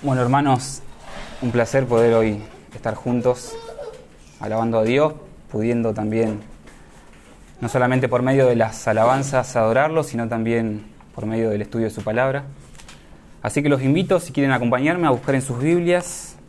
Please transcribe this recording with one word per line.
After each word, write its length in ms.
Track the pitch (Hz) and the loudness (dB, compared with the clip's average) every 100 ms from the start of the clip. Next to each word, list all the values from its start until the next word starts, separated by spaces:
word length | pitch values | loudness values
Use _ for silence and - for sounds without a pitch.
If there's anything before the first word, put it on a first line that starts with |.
Bueno, 160 | 143 127 | 0 0
hermanos, 600 | 123 135 143 - - - - - - - - - | 2 2 4 2 0 -10 -14 -16 -16 -14 -14 -6
un 100 | 123 | -2
placer 360 | 120 113 135 123 | 0 2 0 2
poder 260 | 117 117 | 4 6
hoy 260 | 117 110 104 107 - - | 4 2 0 -8 -20 -20
estar 200 | - 117 | -8 -8
juntos, 640 | 110 123 123 120 123 - 453 - - - - - - - - | -6 -2 0 0 -2 -6 -14 -14 -14 -14 -16 -20 -20 -20 -12
alabando 420 | 107 110 113 113 | -6 -2 0 0
a 40 | |
Dios, 300 | 110 131 151 151 - - - | 2 2 2 -2 -18 -20 -10
pudiendo 440 | 113 113 120 113 | -4 0 0 -2
también, 460 | 107 107 110 113 107 107 - - - - - - - - - - - | -2 -2 0 0 -2 -12 -20 -20 -20 -20 -20 -20 -20 -20 -20 -20 -8
no 80 | 120 | -2
solamente 360 | 131 123 127 127 | 0 2 2 2
por 140 | 123 | 0
medio 260 | 127 139 131 | 2 4 4
de 80 | |
las 320 | 117 113 - - | 4 0 0 -2
alabanzas, 680 | 110 113 135 139 135 120 120 | 2 4 2 0 -2 0 0
adorarlo, 480 | 110 117 151 160 | 2 4 2 0
sino 240 | 147 117 113 | -2 -4 -4
también 560 | 117 113 117 113 104 104 - - | -2 0 0 0 -6 -12 -20 -18
por 100 | - | -10
medio 240 | 107 113 113 | -6 -2 0
del 140 | 104 | -2
estudio 240 | 104 113 110 | -4 -2 -4
de 40 | |
su 120 | 110 | -4
palabra. 420 | 104 113 131 135 139 - - - - - - - - - | -4 0 0 -2 -8 -18 -20 -20 -20 -20 -20 -20 -20 -10
Así 220 | - - | -4 0
que 80 | 147 | 2
los 120 | 139 | 2
invito, 380 | 131 156 190 185 | 4 2 2 0
si 140 | - | 0
quieren 180 | 139 139 | 0 2
acompañarme, 540 | 127 120 127 147 180 165 | 2 2 2 2 2 2
a 40 | |
buscar 260 | 123 - 135 | 0 0 -2
en 40 | |
sus 180 | 135 120 | 0 -2
Biblias 760 | 143 175 170 175 175 - - - | 0 2 2 0 -2 -14 -16 -20